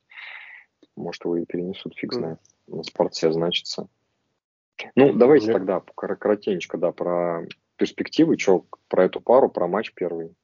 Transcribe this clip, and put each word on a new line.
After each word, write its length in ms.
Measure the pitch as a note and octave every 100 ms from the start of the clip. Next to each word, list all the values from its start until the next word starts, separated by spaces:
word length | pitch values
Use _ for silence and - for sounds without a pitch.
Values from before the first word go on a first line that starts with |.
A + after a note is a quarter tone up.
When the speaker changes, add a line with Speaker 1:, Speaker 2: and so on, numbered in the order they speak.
| _ - - - - - _ _ _ -
Speaker 1:
может, 280 | E2+ - F2
его 120 | E2+
и 80 | E2+
перенесут, 500 | F2+ F2 G2 E2 -
фиг 160 | -
Speaker 2:
Мгм. 40 | -
Speaker 1:
знает. 220 | E2 E2 _ _ -
На 160 | E2
«Спорте» 480 | D#2+ - E2+ - D#2+
значится. 540 | D#2+ E2+ - - - - _ _ _ _ _ _ _ _ - - -
Ну, 180 | C#3
давайте 340 | A2 B2 D3 A2
Speaker 2:
Мгм. 60 |
Speaker 1:
тогда 280 | G2+ F#2+ F2 - -
кор-, 220 | F2+ G2
коротенечко, 600 | G#2 G#2 - F2+ - -
да, 140 | E2+
про 560 | - F2 F2 F2 E2+ - - _ -
перспективы, 600 | G2+ - G#2 - E3 D3+
чё 280 | - F2+ - - -
про 160 | - F#2
эту 160 | F#2
пару, 280 | - B2+ A#2+
про 180 | - F2
матч 260 | G2 - -
первый. 400 | F2 E2+ E2 _